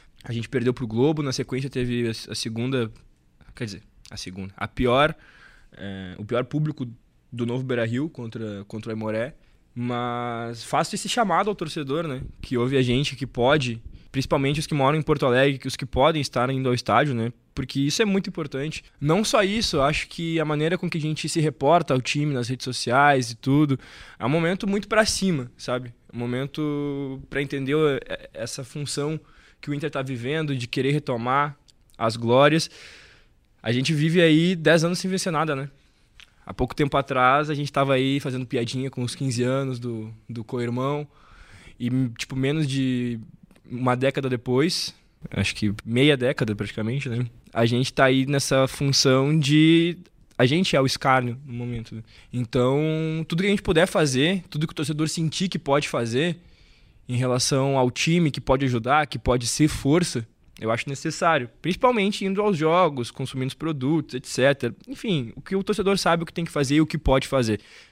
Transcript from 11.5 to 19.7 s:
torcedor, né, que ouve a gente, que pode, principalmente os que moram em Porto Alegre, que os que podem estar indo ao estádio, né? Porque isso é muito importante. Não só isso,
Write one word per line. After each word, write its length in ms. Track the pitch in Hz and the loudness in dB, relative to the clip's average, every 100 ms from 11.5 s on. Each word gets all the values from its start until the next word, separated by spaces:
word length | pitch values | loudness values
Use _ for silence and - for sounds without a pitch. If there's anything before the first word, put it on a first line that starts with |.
torcedor, 500 | 190 156 165 135 151 | -2 -6 -6 -4 -4
né, 180 | 165 131 139 - | -4 -8 -10 -14
que 160 | - 120 | -4 0
ouve 180 | 123 135 | 2 2
a 60 | |
gente, 320 | 123 123 147 | 4 2 0
que 100 | 123 | -4
pode, 560 | 127 123 120 151 123 113 - - - | -6 0 4 4 2 -6 -12 -18 -6
principalmente 480 | 135 - 151 135 151 | -6 0 0 0 -2
os 80 | - | -2
que 80 | |
moram 240 | 151 135 156 | 2 2 2
em 40 | |
Porto 220 | 147 143 | 2 2
Alegre, 320 | 139 127 139 135 | 4 6 4 2
que 120 | 135 | -6
os 80 | - | -8
que 100 | 135 | -4
podem 340 | 127 147 160 | 4 4 4
estar 300 | 135 123 127 | -2 0 0
indo 180 | 131 131 | 0 0
ao 60 | |
estádio, 400 | 123 - 107 147 | 0 4 4 4
né? 180 | 120 113 - _ | 0 -4 -6 _
Porque 240 | - 131 139 | -10 -6 -2
isso 240 | 143 - | 0 2
é 20 | |
muito 240 | 214 196 190 | 2 2 -2
importante. 540 | 175 147 131 156 - - _ | -6 -8 -6 -8 -10 -16 _
Não 220 | 147 180 | 2 2
só 220 | 214 233 | 4 2
isso, 320 | 196 220 196 | 2 0 0